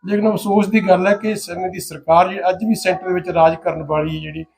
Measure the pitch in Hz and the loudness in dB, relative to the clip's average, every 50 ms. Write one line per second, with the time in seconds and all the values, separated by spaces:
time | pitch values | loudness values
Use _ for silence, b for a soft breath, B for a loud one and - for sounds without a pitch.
0 | - 185 202 208 208 214 208 170 - 202 196 208 202 196 220 220 - 190 185 180 | -4 -2 -2 2 2 2 0 0 -2 2 2 2 2 4 2 0 4 4 4 4
1 | 180 202 202 208 220 214 214 - - - 175 175 185 185 185 180 - - 160 147 | 4 2 0 0 0 -4 -4 -6 -8 -10 -8 -6 -6 -6 -8 -8 -12 -12 -12 -12
2 | - - 165 170 185 190 196 196 170 185 185 185 220 220 220 - - 190 185 185 | 0 4 4 4 4 4 0 -2 -2 -2 -2 -2 -2 -2 -2 0 0 -2 -2 -2
3 | - 185 180 180 180 180 170 170 165 165 160 165 - 175 151 160 156 143 156 156 | -2 -4 -4 -2 -2 -2 2 4 4 4 4 2 -4 -6 -4 -4 -6 -4 -2 -2
4 | 156 160 156 156 156 156 151 160 160 _ _ | -2 -2 -6 -6 -10 -10 -12 -12 -12 _ _